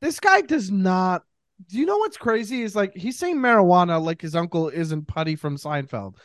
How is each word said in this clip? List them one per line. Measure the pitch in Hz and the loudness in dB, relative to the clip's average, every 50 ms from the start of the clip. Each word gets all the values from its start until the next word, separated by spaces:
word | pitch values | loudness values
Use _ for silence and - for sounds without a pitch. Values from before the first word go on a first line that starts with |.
This | 269 320 - - | -6 -6 -4 0
guy | - 392 381 403 | 2 4 4 4
does | 370 - 320 294 196 185 | 2 2 -2 -2 -2 -2
not. | 202 190 185 185 185 185 185 185 180 170 _ _ _ _ _ _ _ _ 185 170 | -2 0 2 2 2 2 2 0 -2 -4 _ _ _ _ _ _ _ _ -18 -8
Do | 190 240 | -4 -2
you | 302 | 0
know | 370 403 415 | 0 0 0
what's | 440 - - | 0 -2 -4
crazy | - - 233 220 226 226 202 262 247 | -4 -2 0 0 0 -2 -4 -6 -6
is, | 233 208 190 | -6 -4 -2
like, | 208 202 196 - | -2 -2 -2 -4
he's | 185 170 247 247 - | -8 -8 -8 -6 -4
saying | 349 359 339 | -4 -2 -2
marijuana | 277 254 247 233 214 190 175 175 180 180 175 165 160 | 0 2 4 6 6 6 6 6 6 4 4 2 0
like | 160 165 165 - | 0 -2 -4 -6
his | - 160 156 | -6 -4 -4
uncle | 170 170 170 - 165 160 151 | -4 -4 -2 -2 -2 -2 -2
isn't | 135 165 165 156 156 151 151 - | -2 -4 -4 -4 -4 -6 -8 -8
Putty | - 160 160 156 156 | -6 -4 -4 -4 -4
from | 147 - 147 143 | -4 -6 -6 -8
Seinfeld. | 135 - 147 151 143 135 139 - 107 98 95 95 _ | -6 -6 -6 -4 -4 -4 -6 -8 -8 -8 -10 -14 _